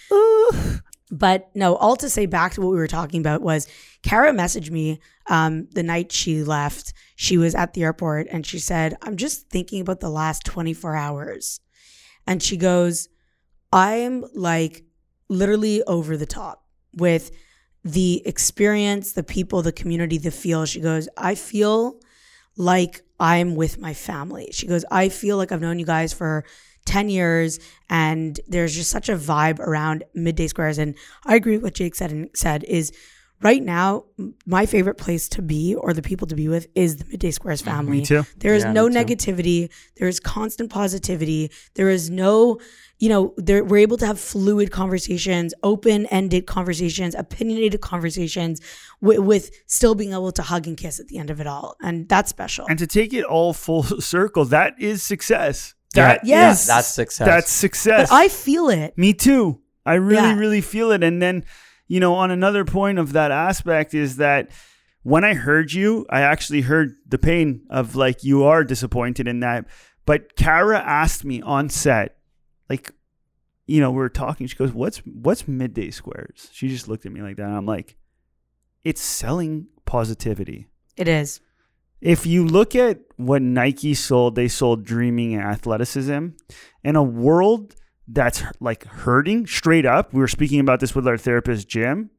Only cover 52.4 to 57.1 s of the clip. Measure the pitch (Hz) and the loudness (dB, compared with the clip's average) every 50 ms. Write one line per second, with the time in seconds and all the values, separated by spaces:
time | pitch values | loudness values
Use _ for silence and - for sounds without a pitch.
52.4 | - - - - - - 160 160 170 160 - 208 226 220 262 240 180 - 156 165 | -8 -8 -8 -8 -4 -4 -2 -2 -2 0 2 0 0 2 -2 -4 -4 0 2 2
53.4 | 170 175 160 - - - 165 165 135 113 208 - - - - 180 196 208 - 170 | 2 2 0 -4 -4 -2 0 0 0 0 -2 -4 -6 -2 0 0 0 2 2 2
54.4 | 147 123 143 151 185 - 254 - 208 208 220 185 - - 202 - - - 226 - | 2 4 4 4 4 2 0 -4 -4 -4 -2 -2 -4 -4 -6 -6 0 0 0 2
55.4 | 165 147 131 - - - - _ _ _ - - - 127 120 - - 226 285 320 | 2 -2 -2 -4 -10 -14 -18 _ _ _ 2 6 6 6 6 4 4 4 6 8
56.4 | 349 339 202 170 - - 117 120 120 - - - 117 - | 10 8 8 6 4 4 4 4 4 2 -2 -4 -4 -4